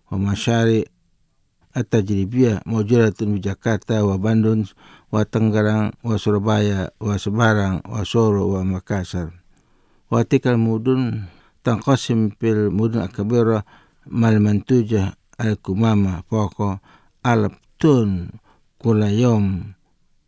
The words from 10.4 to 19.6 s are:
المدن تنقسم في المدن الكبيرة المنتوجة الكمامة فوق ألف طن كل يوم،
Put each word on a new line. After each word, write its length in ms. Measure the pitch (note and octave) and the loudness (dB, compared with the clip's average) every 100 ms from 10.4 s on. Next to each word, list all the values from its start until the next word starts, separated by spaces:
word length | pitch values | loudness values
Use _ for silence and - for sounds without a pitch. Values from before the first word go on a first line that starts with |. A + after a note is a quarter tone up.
| B2+ | 2
المدن 760 | A#2+ A2+ A2 A#2+ C3 B2 A2 F#2+ - _ _ | 0 0 0 0 0 -2 -6 -10 -18 _ _
تنقسم 680 | B2 G#2+ C#3 C3+ - A2+ A2 - | -4 -2 0 0 0 0 0 -2
في 100 | A2+ | -2
المدن 520 | G#2+ G#2 F2+ A2+ A#2 | 0 0 0 -2 -2
الكبيرة 640 | F#2+ - G#2 A#2+ A2+ A2 - - _ _ - | -4 -6 -2 2 2 0 -4 -16 _ _ -6
المنتوجة 1080 | A2 A#2 G#2+ G#2 G#2 - B2+ A2 A2 F#2+ - _ - | 0 4 4 4 2 2 0 2 0 -2 -6 _ -6
الكمامة 840 | A2+ G#2 - F#2+ A2+ G#2 F#2+ E2+ - | -4 -4 -4 0 2 2 0 -2 -4
فوق 480 | A2 G2+ - G2+ F#2+ - _ _ _ B2 | -2 -2 -4 -4 -6 -12 _ _ _ 0
ألف 260 | A2+ G2+ - _ - | 0 0 -6 _ 0
طن 500 | D#3+ C3 G#2 F#2 F2 - _ _ _ _ | 2 4 2 -2 -6 -14 _ _ _ _
كل 240 | A#2 G#2+ | 0 2
يوم، 600 | G#2 G#2 B2 A2 G2 F#2 | 2 2 2 2 0 -2